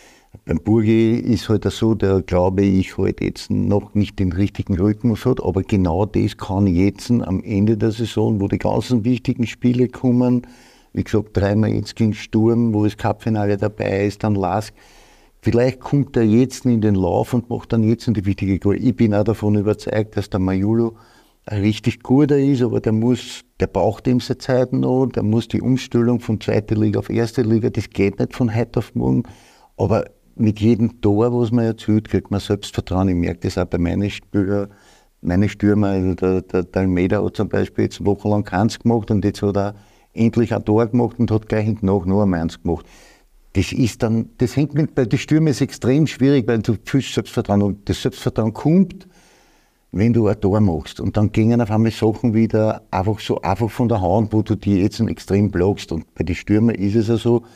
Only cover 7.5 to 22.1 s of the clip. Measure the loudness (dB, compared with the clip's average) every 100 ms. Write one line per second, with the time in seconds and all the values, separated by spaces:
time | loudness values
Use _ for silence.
7.5 | 0 2 2 0 -2 -4 -2 0 0 0
8.5 | 0 0 -2 0 0 0 -2 -2 -2 -4
9.5 | -2 0 2 0 0 0 2 2 0 -4
10.5 | -16 -20 _ _ -6 -2 -2 -2 -2 0
11.5 | 2 0 -2 -4 -2 -2 -2 -2 0 2
12.5 | 2 0 0 0 -2 -4 -4 -2 -2 0
13.5 | 0 -2 -4 -4 -2 -2 -2 -2 -2 -2
14.5 | -2 -6 -12 -20 -20 -20 _ _ _ 0
15.5 | 2 2 -2 -2 0 0 2 4 4 2
16.5 | 0 0 2 2 2 2 0 0 -2 -4
17.5 | -8 -4 0 2 0 0 -2 -2 -2 -2
18.5 | 0 0 0 0 2 2 2 0 0 0
19.5 | 0 0 -2 -2 -4 -4 -4 -4 -2 0
20.5 | 0 0 0 0 -4 -20 _ _ _ -8
21.5 | -2 0 0 -2 -4 0